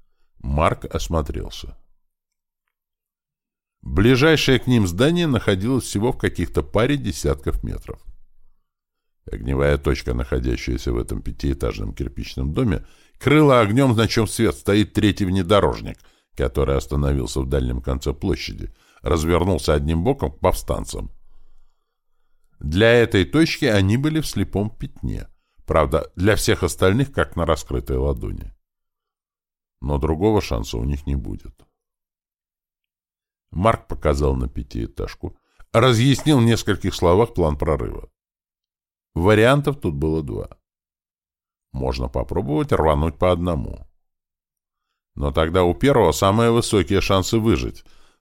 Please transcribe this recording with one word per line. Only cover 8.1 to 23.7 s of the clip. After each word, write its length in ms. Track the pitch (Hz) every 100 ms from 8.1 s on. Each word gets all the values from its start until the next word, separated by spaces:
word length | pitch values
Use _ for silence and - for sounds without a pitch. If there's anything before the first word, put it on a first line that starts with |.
| - - - - _ _ _ _ _ _ _ -
Огневая 460 | - 57 67 71 71
точка, 380 | 71 67 -
находящаяся 760 | 60 62 64 62 58 - 58 67
в 60 | 58
этом 220 | 58 55
пятиэтажном 720 | - - 69 67 60 50 50
кирпичном 580 | - 65 - 107 - 67
доме, 340 | 78 123 73 - _ _ -
крыла 420 | 147 147 147 123
огнем, 360 | 104 117 139 110
на 100 | 107
чем 220 | - 104
свет 260 | - 110
стоит 380 | - - 104 104
третий 320 | - 104 -
внедорожник, 760 | 95 95 87 101 82 55 55 - _ _ _ -
который 400 | 65 - 65 67
остановился 640 | - 71 71 71 60 -
в 80 | 65
дальнем 340 | 69 62 64
конце 300 | 69 64 71
площади — 600 | - 95 67 - 52 - - _ _
развернулся 720 | - 82 78 85 87 80 -
одним 300 | 73 71 82
боком 280 | 101 139 78
к 80 | -
повстанцам. 680 | 92 - - - - - - - - - - - - _ _ _ _ _ _ _ _ -
Для 320 | 71 85 113
этой 340 | 120 113 101
точки 400 | 90 151 160 -
они 320 | 139